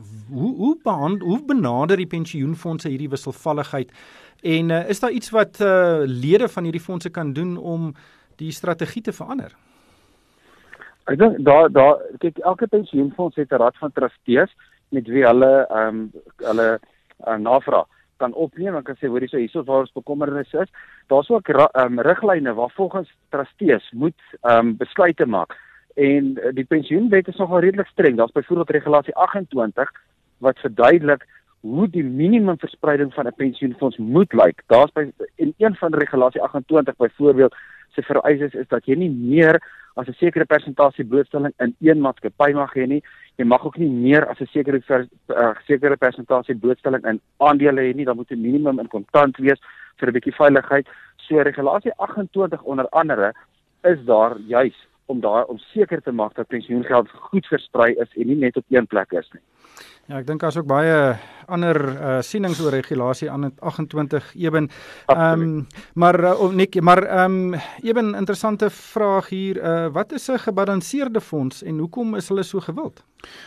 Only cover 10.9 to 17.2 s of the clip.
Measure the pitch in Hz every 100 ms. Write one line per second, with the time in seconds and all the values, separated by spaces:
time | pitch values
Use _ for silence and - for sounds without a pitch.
10.9 | _ - 135 220 190 143 143 165 139 139
11.9 | 151 - - 170 - - 175 226 208 185
12.9 | 139 139 135 175 156 139 127 120 - 151
13.9 | 147 127 - - 123 190 _ _ _ _
14.9 | 135 110 131 123 120 131 135 123 110 110
15.9 | 110 110 - _ _ 113 110 113 113 -
16.9 | _ _ _